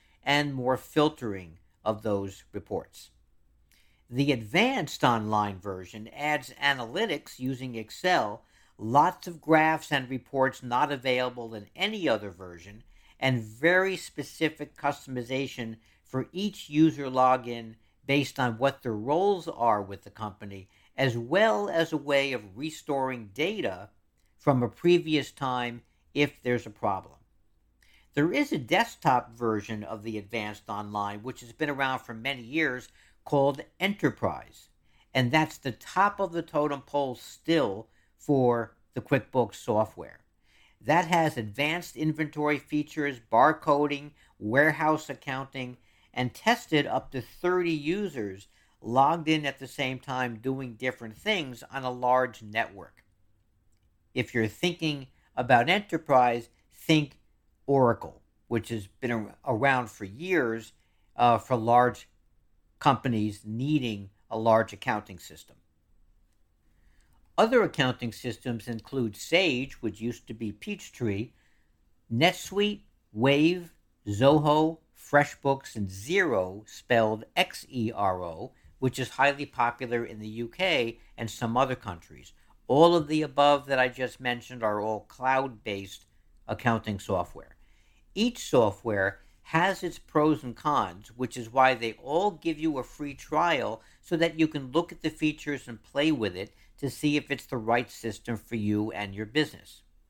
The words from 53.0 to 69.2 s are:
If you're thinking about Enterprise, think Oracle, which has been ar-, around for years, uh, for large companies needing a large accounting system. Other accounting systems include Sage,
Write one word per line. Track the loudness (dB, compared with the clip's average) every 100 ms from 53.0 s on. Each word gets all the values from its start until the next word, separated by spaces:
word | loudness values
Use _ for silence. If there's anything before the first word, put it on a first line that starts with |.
| _ _ _ _ _ _ _ _ _ _ _
If | -6 -2
you're | 0 -2
thinking | -2 -4 -2 -4 -4 -10 _ _ -6
about | 4 4 6
Enterprise, | 0 0 -6 4 4 6 2 -6 _ _
think | _ 2 4 4 -10 _ _ _ _ 2
Oracle, | 4 6 4 -4 -16 _ _ -4
which | -4 -2
has | -8 -10
been | -8 -4
ar-, | -2 -4 -10 -4
around | 0 2 2 -2
for | -10 -14
years, | -10 0 2 2 -2 -8 _ _ _ _ 2
uh, | 4 4
for | 2 -2
large | 4 6 6 0 -18 _ _ _ _ _ _ _
companies | 2 2 0 0 -2 -6
needing | -10 -6 0 0 0 -6 -12 _ -10
a | -2
large | 4 4 4
accounting | -4 -4 -4 -6 -18
system. | -18 -20 -20 _ _ _ _ _ _ _ _ _ _ _ _ _ _ _ _ _ _ 2
Other | 4 4
accounting | 2 2 0 0 -6
systems | -8 -10 -8 -6 -6 -6
include | -10 -6 -4 -4
Sage, | -4